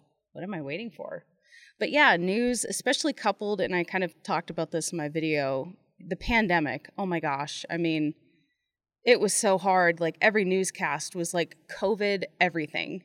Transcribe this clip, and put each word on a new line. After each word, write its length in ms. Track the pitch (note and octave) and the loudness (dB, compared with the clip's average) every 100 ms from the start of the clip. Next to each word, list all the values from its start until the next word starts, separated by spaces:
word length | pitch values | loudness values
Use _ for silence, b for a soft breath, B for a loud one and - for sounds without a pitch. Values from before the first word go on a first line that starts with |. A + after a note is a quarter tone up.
| _ _ _ | _ _ _
what 100 | - | -12
am 100 | F#3 | -10
I 60 | F3+ | -8
waiting 320 | C#3 D#3+ A#3 | -8 -8 -10
for?" 320 | - - - - _ b b b _ | -12 -12 -12 -14 _ b b b _
But 120 | G#3+ | 0
yeah, 260 | C#4+ C#4 F3 | 4 6 4
news, 480 | F3+ G#3 A#3+ A#3+ - | 2 0 0 -2 -4
especially 480 | G3 B3 - D#4 | -4 -2 0 -2
coupled, 480 | - G#3 G3 G#3 G3+ | 0 -2 -2 -4 -2
and 140 | E3+ F3+ | 0 0
I 80 | |
kind 200 | E3+ F#3+ | -2 -2
of 80 | F3+ - | -4 -6
talked 260 | - E3 - | -4 -4 -4
about 220 | F3 D#3+ | -6 -4
this 200 | E3 - | -4 -4
in 60 | F3 | -6
my 120 | D3 | -4
video, 640 | D#3+ D#3 D3+ C3+ C3+ D#3+ - _ _ | -2 0 0 0 -2 -6 -12 _ _
the 160 | D#3+ F#3 | -10 -8
pandemic. 720 | - A#3 G#3 F3 C#3+ B2+ - - | 0 2 4 2 0 -4 -10 -8
Oh 80 | F#3+ | -4
my 140 | E3+ | -2
gosh. 460 | D#3 C#3 D3 - - | -2 -4 -6 -8 -8
I 80 | E3 | -2
mean, 380 | E3 D#3 D3+ - _ _ _ _ _ _ _ _ - | 0 0 -2 -4 _ _ _ _ _ _ _ _ 4
it 140 | A#3+ | 4
was 120 | G3 | 4
so 280 | - G#3 F#3+ | 2 2 4
hard. 400 | F#3+ F#3 F3 E3+ | 4 6 4 4
Like, 180 | E3 - | 0 2
every 240 | G#3+ G#3+ | 2 4
newscast 720 | F#3 F#3 F#3 - E3 D3 - F3+ | 2 2 0 -2 -4 -4 -6 -6
was, 200 | E3+ F3+ | -4 -2
like, 200 | E3 - - | -4 -6 -18
"covid 560 | - G3 G#3 G#3 G3 - - | -4 -2 0 0 -2 -4 -2
everything." 640 | F3+ E3+ D3 - - F#3 | 0 0 -6 -6 -8 -10